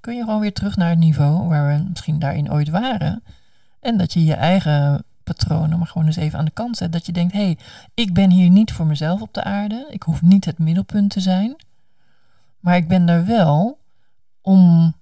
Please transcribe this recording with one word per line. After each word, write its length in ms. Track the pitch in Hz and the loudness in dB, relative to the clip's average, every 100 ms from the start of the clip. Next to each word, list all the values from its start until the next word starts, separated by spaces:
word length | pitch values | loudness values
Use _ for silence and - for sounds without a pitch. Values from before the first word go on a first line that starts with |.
Kun 160 | - 240 | -10 -8
je 80 | |
gewoon 160 | 220 214 | -4 -2
weer 120 | 208 | -2
terug 240 | 202 202 202 | -4 -6 -2
naar 120 | 170 | 0
het 100 | 170 | 2
niveau 500 | 165 151 147 160 185 | 2 2 0 0 0
waar 200 | 151 143 | 0 0
we 200 | 147 190 | -2 -4
misschien 300 | 170 - 151 | -8 -6 -4
daarin 340 | 143 143 143 | -4 -4 -4
ooit 160 | 147 147 | -2 -2
waren? 540 | 170 254 214 156 214 - - _ _ _ _ | -2 -4 -4 -6 -6 -12 -20 _ _ _ _
En 160 | - 226 | -4 -2
dat 160 | 175 | -2
je 120 | 175 | 0
je 100 | 160 | 0
eigen 720 | - 156 190 156 147 143 143 - _ | 0 0 0 0 0 0 -2 -6 _
patronen 560 | - 165 - 160 156 165 | -12 -6 -2 -2 -2 -2
maar 80 | 170 | -4
gewoon 200 | - 156 | -2 -2
eens 100 | 160 | 0
even 220 | 156 151 | -4 -4
aan 60 | |
de 60 | 156 | -6
kant 260 | - 240 233 | -4 -8 -6
zet. 160 | 170 | -6
Dat 140 | 165 - | -6 -6
je 60 | |
denkt, 200 | 175 175 | -4 -2
"Hey, 260 | 202 202 160 - - - | -2 -2 -4 -8 -20 -16
ik 200 | - 226 | -4 -2
ben 160 | 180 196 | 2 4
hier 200 | 180 180 | 6 6
niet 220 | 185 220 | 6 4
voor 140 | - 160 | 0 -2
mezelf 340 | 151 156 190 | -2 -2 -4
op 140 | 226 | -6
de 80 | - | -8
aarde. 440 | - 202 208 226 294 | -6 -4 -4 -8 -10
Ik 120 | 190 | -10
hoef 200 | - 147 | -6 0
niet 220 | 170 196 | 4 4
het 140 | 180 - | 2 -4
middelpunt 520 | 160 170 196 208 202 | -2 -2 -2 -2 -2
te 100 | 196 | 0
zijn. 360 | 185 185 214 302 _ _ _ _ _ _ _ _ _ _ | -2 0 -2 -8 _ _ _ _ _ _ _ _ _ _
Maar 160 | 175 180 | 0 0
ik 120 | 165 | 2
ben 200 | 185 170 | 2 2
er 180 | 170 180 | 2 2
wel 520 | 226 165 147 214 294 _ _ _ _ _ _ | 2 2 2 0 -6 _ _ _ _ _ _
om 540 | - 190 180 170 165 160 | 2 6 6 6 4 0